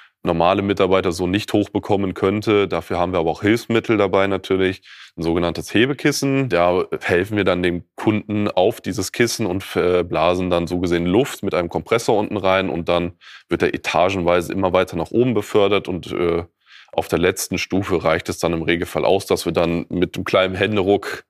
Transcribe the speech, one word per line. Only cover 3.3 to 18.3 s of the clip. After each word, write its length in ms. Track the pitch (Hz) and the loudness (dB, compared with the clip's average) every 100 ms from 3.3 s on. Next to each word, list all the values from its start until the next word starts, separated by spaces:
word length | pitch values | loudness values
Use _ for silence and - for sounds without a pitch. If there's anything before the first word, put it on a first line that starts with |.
auch 120 | 80 | 0
Hilfsmittel 540 | 101 117 - 113 - 110 | 2 0 2 -2 0 2
dabei 280 | 98 95 98 | 2 2 2
natürlich. 560 | 95 - 95 92 92 - - - - | 0 -2 0 0 -2 -12 -20 -20 -6
Ein 60 | |
sogenanntes 500 | 82 85 85 82 78 | -2 0 0 -4 -2
Hebekissen. 800 | 101 123 143 151 139 139 135 135 | 0 0 0 -2 0 0 0 0
Da 340 | 85 87 90 - - | 2 2 2 0 -4
helfen 360 | - 87 98 104 | 0 0 0 0
wir 60 | |
dann 180 | 92 90 | 0 2
dem 220 | 87 87 - | 0 -2 -8
Kunden 540 | - - 107 - 104 104 | -4 0 0 0 -2 0
auf 340 | - 95 113 | 2 0 0
dieses 300 | - 98 - | -8 -6 -4
Kissen 340 | - 117 - 107 | 0 0 0 -4
und, 180 | 92 - 95 | -4 -4 -2
äh, 260 | 87 90 | 2 2
blasen 460 | 87 80 80 90 92 | 0 0 2 2 0
dann 160 | 87 85 | 0 -2
so 120 | 90 | -2
gesehen 280 | 90 87 87 | 0 0 2
Luft 360 | 90 143 - | 2 0 -2
mit 120 | 98 | -4
einem 140 | 90 87 | -2 -2
Kompressor 500 | - 80 117 - 107 | -4 0 0 2 0
unten 180 | 104 104 | 0 -2
rein. 320 | 95 95 95 | 2 2 0
Und 180 | 85 85 | -2 0
dann 240 | 87 87 - - - - | 0 0 -8 -20 -18 -6
wird 140 | 85 | 0
er 120 | 87 | 0
etagenweise 760 | - - 78 90 98 85 90 80 | 0 -2 2 2 2 2 2 0
immer 200 | 95 95 | -2 0
weiter 240 | 104 113 82 | 2 0 -2
nach 140 | 80 | -2
oben 220 | 113 127 | 2 2
befördert. 540 | 107 101 104 107 101 - | 2 0 2 4 2 -2
Und, 220 | 87 76 | -8 -6
äh, 340 | - 85 85 87 _ _ - - | -2 0 0 -4 _ _ -20 -8
auf 160 | - 82 | -6 -2
der 100 | 82 | 0
letzten 400 | 90 92 - 87 | 2 0 -4 -6
Stufe 440 | - 92 98 87 | -2 -2 0 0
reicht 260 | 82 80 | 2 0
es 100 | - | -2